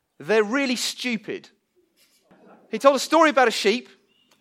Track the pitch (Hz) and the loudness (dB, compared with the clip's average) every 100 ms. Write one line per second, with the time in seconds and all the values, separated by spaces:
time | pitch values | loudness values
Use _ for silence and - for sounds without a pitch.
0 | _ - 143 220 208 269 277 240 - - | _ -14 -2 0 0 -2 -2 -4 -6 -8
1 | 247 226 - 92 - _ _ _ _ _ | -8 -8 -8 -12 -14 _ _ _ _ _
2 | _ _ _ _ _ - _ 220 277 269 | _ _ _ _ _ -20 _ 0 2 2
3 | - 311 320 269 247 - 202 240 - _ | 2 2 4 4 2 2 -2 -2 -6 _
4 | _ _ _ _ | _ _ _ _